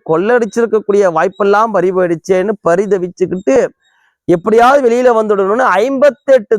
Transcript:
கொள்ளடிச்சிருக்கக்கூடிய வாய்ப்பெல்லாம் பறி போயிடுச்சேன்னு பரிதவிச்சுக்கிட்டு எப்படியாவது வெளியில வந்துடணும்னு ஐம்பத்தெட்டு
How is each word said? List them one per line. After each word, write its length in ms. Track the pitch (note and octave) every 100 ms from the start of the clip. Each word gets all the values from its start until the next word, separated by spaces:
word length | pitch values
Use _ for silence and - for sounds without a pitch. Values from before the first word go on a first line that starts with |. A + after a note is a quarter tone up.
| -
கொள்ளடிச்சிருக்கக்கூடிய 960 | D#3+ G3+ B3 A3+ A3+ A#3 G#3 G3+ G3+ G3 D#3+
வாய்ப்பெல்லாம் 580 | F#3 - G3+ G3+ A3+
பறி 160 | G3+ F3+ F#3
போயிடுச்சேன்னு 560 | F3+ E3 - F#3 G3 G3+ E3+
பரிதவிச்சுக்கிட்டு 880 | F3 G#3 F#3+ F3+ - F3+ F#3 A3 C4+ F3+ - _ _ _ _ -
எப்படியாவது 520 | F3 A3 A3 A#3+ C#4+
வெளியில 260 | B3 A#3 B3+ A3+
வந்துடணும்னு 460 | G#3+ G3+ F#3+ A3 B3+ F#3
ஐம்பத்தெட்டு 760 | B3 C4+ C#4+ A#3+ - C4 G#3